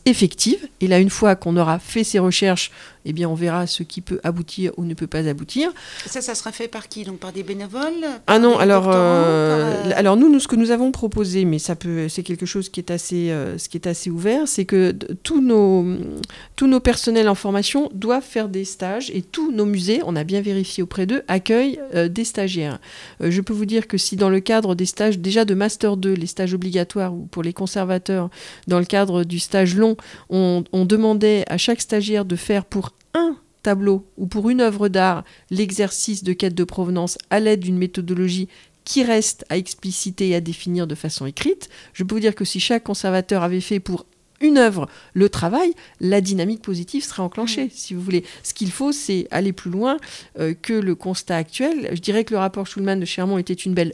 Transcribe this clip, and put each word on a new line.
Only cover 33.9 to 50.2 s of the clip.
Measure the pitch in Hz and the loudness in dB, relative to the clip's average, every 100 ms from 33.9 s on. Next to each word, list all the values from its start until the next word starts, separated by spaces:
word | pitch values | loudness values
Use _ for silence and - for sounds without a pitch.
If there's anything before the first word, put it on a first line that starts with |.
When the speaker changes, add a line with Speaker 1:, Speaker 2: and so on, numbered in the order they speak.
| 190 - - | 0 -2 -8
Speaker 1:
ou | 185 | -6
pour | 214 220 | -2 2
une | 254 | 2
œuvre | 226 202 208 | 2 2 0
d'art | 185 185 165 - - - | 4 2 0 -6 -18 -6
l'exercice | 185 202 196 196 - - 196 | -2 0 0 -2 -2 -4 -4
de | 190 | -4
quête | 180 190 175 | -2 -2 -2
de | 175 | -2
provenance | - 180 180 175 - - | -2 -2 -2 -2 -6 -2
à | 202 | 2
l'aide | 214 208 | 4 2
d'une | 180 180 | 2 0
méthodologie | 180 185 175 180 185 185 185 - - _ | -2 -4 -4 0 0 0 -4 -10 -20 _
qui | - 277 | -4 0
reste | 240 220 214 - - | 2 2 0 -4 -4
à | 170 | -4
expliciter | 185 - 190 185 196 185 185 | -4 -8 -8 -6 -6 -2 0
et | 175 | 0
à | |
définir | 170 165 175 175 165 | -2 -6 -4 -4 -4
de | 151 | -6
façon | 160 - 139 | -8 -6 -8
écrite, | - 294 381 - - - | -2 -2 -2 -8 -20 -14
je | - | -8
peux | 185 214 | -4 0
vous | |
dire | 214 208 | 0 0
que | 196 | -4
si | 185 | -2
chaque | - 233 | 0 0
conservateur | - 202 190 185 185 196 | -2 -4 0 0 0 0
avait | 170 185 | 0 -2
fait | - 202 | -2 -4
pour | 185 180 - _ _ _ | -2 -6 -8 _ _ _
une | 302 285 | 4 6
œuvre | 226 190 139 - - | 6 2 -6 -10 -6
le | 185 202 | 2 2
travail, | - 170 254 359 - - - | 2 0 2 0 -2 -10 -6
la | 180 202 | 0 2
dynamique | 185 190 180 220 | 2 0 -2 -4
positive | - 175 175 277 | -6 -6 -4 -6
serait | - - | -6 -6
enclenchée, | 180 214 226 220 262 | -6 -4 -4 -4 -6
Speaker 2:
Mm. | |
Speaker 1:
si | - - | -8 -10
vous | 180 | -8
voulez. | 185 180 175 - | -2 -2 -4 -10
Ce | - | -12
qu'il | - 190 | -6 -6
faut, | - 277 | -2 -2
c'est | 285 - 190 - | -2 -2 -2 -2
aller | 160 196 | -2 -2
plus | 180 180 | -4 -6
loin, | 185 247 302 - - | -2 -2 -2 -6 -18